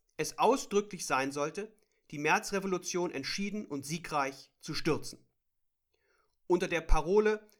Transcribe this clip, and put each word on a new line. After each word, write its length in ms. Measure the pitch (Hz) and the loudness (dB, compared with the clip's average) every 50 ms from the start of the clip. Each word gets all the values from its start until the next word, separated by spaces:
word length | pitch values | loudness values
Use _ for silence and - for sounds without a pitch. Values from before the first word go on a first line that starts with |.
| _ _ _ - | _ _ _ -4
es 220 | 156 - - - | -4 -4 0 2
ausdrücklich 640 | 156 208 254 269 - - 202 202 208 208 - 165 - | 4 4 4 4 2 0 0 0 0 -2 -6 -8 -4
sein 260 | - 147 131 135 139 | 0 0 2 0 0
sollte, 400 | 139 147 143 156 156 - 202 220 - _ _ _ _ _ _ - | 0 -2 -2 -2 -4 -6 -10 -10 -12 _ _ _ _ _ _ -12
die 80 | - 143 | -8 -2
Märzrevolution 920 | 147 151 175 202 208 - - 196 190 196 185 175 175 - - 180 175 175 | 2 2 2 2 2 0 -4 -2 -2 0 -2 -2 -2 -2 -2 -2 -2 -2
entschieden 560 | - 139 135 - - - 196 202 190 214 208 - | -2 -4 -4 -4 -4 -4 -4 -4 -4 -6 -8 -6
und 180 | 143 139 135 | -8 -8 -6
siegreich 640 | 139 160 175 170 - 160 147 135 135 139 - - - _ _ | -6 -6 -6 -6 -2 -2 0 0 -2 -4 -10 -16 -20 _ _
zu 140 | - - 156 | -10 -8 -6
stürzen. 500 | - - 165 147 123 - - - - _ _ _ _ _ _ _ _ _ _ _ _ _ _ _ _ _ _ _ _ _ _ _ _ _ - | -2 2 2 2 0 -2 -8 -12 -16 _ _ _ _ _ _ _ _ _ _ _ _ _ _ _ _ _ _ _ _ _ _ _ _ _ 2
Unter 200 | 180 180 185 165 | 2 2 2 0
der 140 | 175 165 | -2 0
Parole 640 | 160 - - 156 151 160 190 214 214 214 214 214 - - _ _ | 4 4 4 4 4 4 4 4 4 4 2 -2 -6 -14 _ _